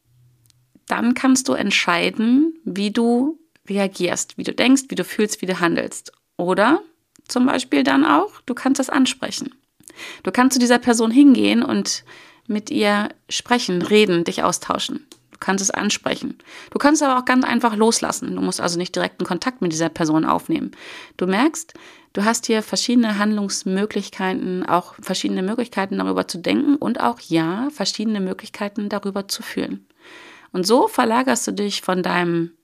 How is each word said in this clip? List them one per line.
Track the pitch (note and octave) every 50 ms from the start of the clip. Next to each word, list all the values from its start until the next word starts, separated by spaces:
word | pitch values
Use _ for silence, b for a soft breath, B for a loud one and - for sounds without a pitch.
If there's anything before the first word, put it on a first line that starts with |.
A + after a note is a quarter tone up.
| _ _ _ _ _ _ _ _ _ _ _ _ _ _ _ _ _ -
dann | - - A3 A#3 B3
kannst | - - C4 C4 C4 - -
du | B3+
entscheiden, | - - G3+ G3 - - - F3 E3+ F3 F3+ F#3+ - A3 A3+ B3 C4+ D#4 E4 D#4+ - -
wie | G#3+ F3 F#3+ G3+ G#3
du | G#3 A#3+ A#3 A#3 A#3+ A#3+ C4 D4 E4 - _ _ _ _ _ -
reagierst, | G3 G3+ G3 F#3+ G3 - F3+ E3+ - - - - - -
wie | F3+
du | - -
denkst, | - - B3 C4+ C4+ C4 -
wie | -
du | F3+ F3+
fühlst, | - - - G#3+ G#3 G#3 -
wie | -
du | F3+ F#3 F#3
handelst. | F3+ E3 E3+ - - - - - - - - _ _ _ _ -
Oder | F3 F3 F#3 F3+ G3+ A#3 D4+ F#4+ - - _ _ _ _ _ _ _ -
zum | - B3 B3
Beispiel | C4 C#4+ - B3+ - - C#4+ C4
dann | C4+ C#4 C4+ D4
auch, | D4+ D4+ D4+ G4+ G#4 - - -
du | - B3
kannst | - - C4 C#4 -
das | C4 -
ansprechen. | - - C4 B3+ - - - - - - - - - _ _ _ _ _ _ B B B B B B B B
Du | F#3+
kannst | F#3 - B3 C4 B3+
zu | C4
dieser | B3 A#3 B3 B3
Person | B3 B3 A#3 A3+ A#3 A3+
hingehen | A3+ C4+ D4 C#4+ B3+ - G#2 G2+ G#2 A#3 -
und | - - G3+ G3 - - - - B B B B B B B B -
mit | G#3+ G#3+ G#3 -
ihr | - - G#3+ G#3 G#3 G3+ G#3 - - _ _ -
sprechen, | - - - - A#3+ B3 A#3+ - F3+ F3+
reden, | D#3 D3 G#3 G#3+ G#3+ G3 F3 E3+ E3+
dich | - - - -
austauschen. | F3+ F3 - - - - - - - - - - - - _ _ _
Du | - -
kannst | - - F#3+ G3
es | G3 G3
ansprechen. | - - - G#3 G#3 - - - - - - - - - B B B B B B
Du | B -
kannst | - C#4+ D#4 D#4 D4+
aber | C#4 B3+ B3+
auch | B3+
ganz | B3+ B3 B3+ C4
einfach | - A#3+ A#3+ A#3+ A#3 G#3+
loslassen. | G#3 A3 A3+ A3+ - - - - - - - F#3
Du | F#3
musst | F#3 F#3 F3+ -
also | - F3 F3 E3+
nicht | F3+ F3+ -
direkten | F3+ F3+ F#3 - - F3
Kontakt | - - F3 - C4 B3+ -
mit | F#3+ F3
dieser | D#3 D#3 E3 E3
Person | D#3+ - E3+ D#3 D#3 D#3+ D#3+
aufnehmen. | - - - - - E3 D3+ - G2 - B B B B B B B B -
Du | F#3 F#3
merkst, | F#3+ G3+ C4 D#4+ D#4 - - - - B B B B B B B B
du | G3+ G3+
hast | A3 A#3 A3+ - -
hier | A3+ A3 G#3+
verschiedene | - - F#3+ - - A#3+ B3 A#3 A3 G#3+ G3+
Handlungsmöglichkeiten, | G#3 G#3 G#3+ G#3 G3+ G3 G3 - - G3 F#3 F#3+ G3+ G#3+ - G#3 G3+ - - - F#3+ F#3 F#3 - - F#3 F#3 F3+ F#3
auch | - - - - - - -
verschiedene | G#3 - F#3 - - G3+ G3+ G3 F#3
Möglichkeiten | F#3+ G3 - A#3 - - G3 F#3+ G3 G3 G3
darüber | F#3+ F#3+ F#3+ F#3 F3+ -
zu | - F3
denken | F3 - F#3+ - C#4 - C#4+ -
und | - - A#3 -
auch, | - A#3+ A#3 -
ja, | - - E3 E3 D#3+ D#3+ F3+ G#3 B3+ C#4+
verschiedene | D4 - G3+ F#3+ - - G#3+ A3+ A3 G3+
Möglichkeiten | F#3+ F#3 F#3 - - - - - G#3 G3+ G3+ - G#3 G3+
darüber | G#3 G3+ - G3+ G3 G3+ G3 G3
zu | - - A3+
fühlen. | - - - - - - G3+ - _ B B B B B B B B B B B B
Und | B F#3 F3+
so | - A3+ C4 - G#4+
verlagerst | - - B3 A3+ A3 B3 C4 C4 A#3+ - - -
du |
dich | G3 F#3+ G#3 G#3 F#3+ -
von | - - F#3 F#3 F3+
deinem | F3+ F3+ F3+ F3 F3 E3+ E3+ E3 E3+ - _